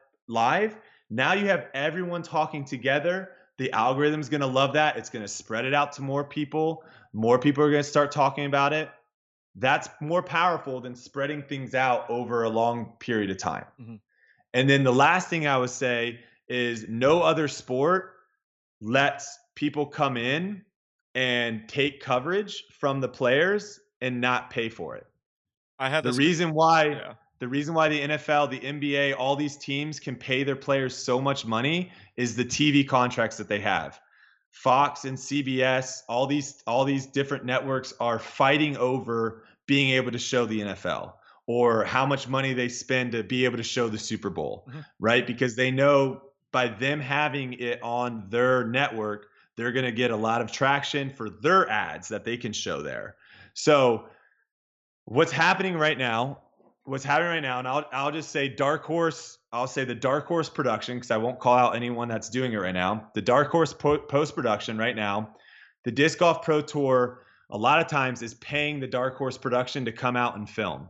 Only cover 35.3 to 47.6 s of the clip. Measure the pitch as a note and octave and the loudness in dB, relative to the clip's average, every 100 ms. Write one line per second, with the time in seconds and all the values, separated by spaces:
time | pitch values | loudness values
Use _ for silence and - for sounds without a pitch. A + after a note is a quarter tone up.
35.3 | C#3+ C3 B2+ B2+ C3 C3 - - A#2 C3+ | -4 -2 2 2 2 -2 -10 -6 -2 0
36.3 | D3 C#3 - - A#2+ C#3 C#3 C3+ C#3 C#3 | -2 -4 -10 -2 0 2 0 -2 -4 -2
37.3 | C#3 B2 B2+ C3+ C3 - - A#2+ A2+ - | -4 -2 -2 -2 -4 -6 -4 -2 -2 -6
38.3 | - C3+ D3 D3+ C3 B2 C3 A2 A#2 A2+ | 2 4 4 2 0 0 0 -2 -2 -2
39.3 | A2 - _ - C#3 C3+ C3 A#2+ B2 - | -6 -18 _ 0 2 4 2 0 -4 -2
40.3 | B2+ A2+ A2 G2+ F#2 F2+ B1+ - - _ | 0 0 -2 -4 -6 -4 -4 -6 -16 _
41.3 | _ - A#2+ A#2+ A2+ F#2+ A#2+ C3+ C#3 A#2+ | _ -4 2 4 4 2 2 2 0 -2
42.3 | C3 C3+ B2 B2 - - B2+ B2 A2+ G2 | -2 0 0 -2 -4 -2 0 0 -4 -2
43.3 | B2+ B2+ A#2+ A2+ - A#2 G#2+ - A2 G#2 | 0 0 0 -4 -2 -2 -2 -6 -6 -4
44.3 | E2 D2 - - C#3 C#3+ _ G#2 B2 B2 | -4 -6 -8 -12 -16 -16 _ 2 2 2
45.3 | A#2 B2+ A2+ C3 C3 C#3+ C#3+ C3+ - - | -2 -2 0 0 4 4 6 4 -2 -14
46.3 | _ _ C3 B2 G2+ C3 D3+ C3+ C#3+ D3+ | _ _ -2 -2 -2 -4 -2 -2 0 0
47.3 | C#3 B2+ B2 | -2 -6 -6